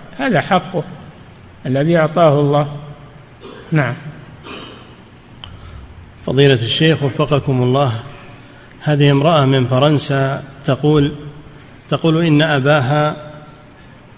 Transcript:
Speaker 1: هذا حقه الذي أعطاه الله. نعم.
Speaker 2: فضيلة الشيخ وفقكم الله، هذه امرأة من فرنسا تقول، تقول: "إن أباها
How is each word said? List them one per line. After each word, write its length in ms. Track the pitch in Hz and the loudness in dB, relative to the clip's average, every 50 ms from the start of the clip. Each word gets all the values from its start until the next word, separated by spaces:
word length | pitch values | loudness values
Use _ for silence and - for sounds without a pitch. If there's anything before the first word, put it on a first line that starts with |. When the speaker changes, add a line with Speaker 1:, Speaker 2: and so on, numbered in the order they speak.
| - - - | -18 -18 -10
Speaker 1:
هذا 240 | - 277 269 202 143 | -6 -2 0 0 0
حقه 440 | 127 - 196 180 - - - 165 - - - - - - - - - - - - - - - - - | 2 2 0 0 0 -2 -8 -8 -8 -8 -14 -18 -18 -20 -20 -20 -20 -20 -20 -20 -20 -20 -20 -10 -6
الذي 300 | 139 127 135 147 165 170 | -2 -2 0 2 2 2
أعطاه 440 | 165 156 156 160 180 170 156 139 147 | 2 2 0 2 4 4 4 4 4
الله. 360 | 147 143 147 143 151 147 - - - - - - - - - - - - - - - - - - - - | 2 2 2 0 0 -2 -6 -12 -16 -16 -18 -20 -20 -20 -20 -20 -20 -20 -20 -20 -20 -20 -20 -20 -8 -2
نعم. 220 | 165 156 131 120 123 - - 151 - - - - - - - - - - - - - - - - - - - - - - - - - - - - - - - - - - - - - - - - - - - | -2 0 0 -2 -4 -8 -12 -16 -16 -18 -20 -20 -20 -20 -18 -18 -16 -16 -16 -18 -20 -20 -20 -20 -20 -20 -20 -20 -20 -20 -20 -20 -20 -20 -20 -20 -18 -20 -20 -18 -18 -18 -20 -20 -20 -20 -20 -20 -20 -12 -8
Speaker 2:
فضيلة 280 | - 127 135 143 139 131 | -2 2 4 4 4 4
الشيخ 480 | 113 117 - - - 160 160 156 - | 2 0 -2 -2 0 2 2 2 2
وفقكم 600 | 143 131 - - 151 - 151 135 - 139 131 127 | -2 -4 -2 -2 -2 0 0 -2 0 0 0 0
الله، 300 | 123 123 127 139 143 127 110 110 - - - - - - - - - - - - - - - - | 0 2 2 2 0 0 -2 -6 -10 -14 -18 -20 -20 -20 -20 -20 -20 -20 -20 -20 -20 -20 -20 -8
هذه 280 | - 151 151 143 147 143 | -4 -2 0 4 4 4
امرأة 340 | 143 139 139 165 170 151 139 | 4 4 2 4 4 4 4
من 220 | 131 135 131 123 | 4 2 2 2
فرنسا 760 | 123 131 127 139 151 151 139 - - 139 139 135 135 139 - - - - - - | 0 2 2 4 4 2 0 0 -2 -2 -2 -2 -2 -4 -8 -10 -16 -20 -8 -4
تقول، 480 | - 131 - 147 151 151 151 143 147 - - - 147 - - - - - - - - - - - - | -4 -2 0 2 2 4 4 2 0 -2 -8 -14 -16 -18 -18 -20 -20 -20 -20 -20 -20 -20 -20 -8 -6
تقول: 360 | 147 139 - 165 160 160 175 | -4 0 0 0 2 2 2
"إن 180 | 165 151 147 | 4 4 4
أباها 760 | 156 156 147 135 127 143 156 147 123 127 151 151 147 151 - - - - - - - - - - - - - - - - - - - - - | 4 2 0 0 2 2 2 2 2 0 0 0 0 -2 -4 -6 -12 -16 -18 -18 -20 -20 -20 -20 -20 -20 -20 -20 -20 -20 -20 -20 -20 -20 -20